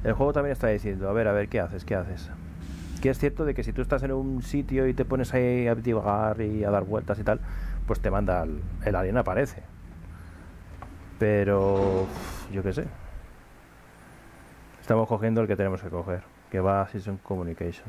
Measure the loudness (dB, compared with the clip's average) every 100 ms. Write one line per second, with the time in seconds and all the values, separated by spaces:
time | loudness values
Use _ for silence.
0 | 0 2 2 2 0 0 2 2 0 -2
1 | 0 2 4 4 2 0 0 -4 -2 -2
2 | -2 -6 -8 -12 -12 -12 -10 -10 -8 -2
3 | 0 2 0 0 -2 -2 -2 -2 0 0
4 | 0 -2 -2 -4 -2 -2 0 2 2 2
5 | 0 0 2 2 4 4 2 2 2 2
6 | 2 2 2 0 0 0 4 2 2 -2
7 | 0 -2 2 0 0 -6 -4 -4 -2 0
8 | 2 2 2 2 0 -4 -6 -4 0 2
9 | 2 2 2 2 0 -2 -16 -18 -18 -16
10 | -16 -16 -16 -16 -18 -18 -16 -16 -16 -16
11 | -16 0 4 6 6 6 6 4 4 4
12 | 0 -4 -8 -10 -6 -4 -2 -2 -4 -8
13 | -12 -14 -14 -20 -20 -20 -20 -20 -20 -20
14 | -20 -20 -20 -20 -20 -20 -20 -20 0 2
15 | 4 2 2 2 2 2 2 0 -4 -6
16 | -4 -6 -6 -20 -6 0 4 4 2 -4
17 | -6 -8 -6 -4 -4 -4 -6 -8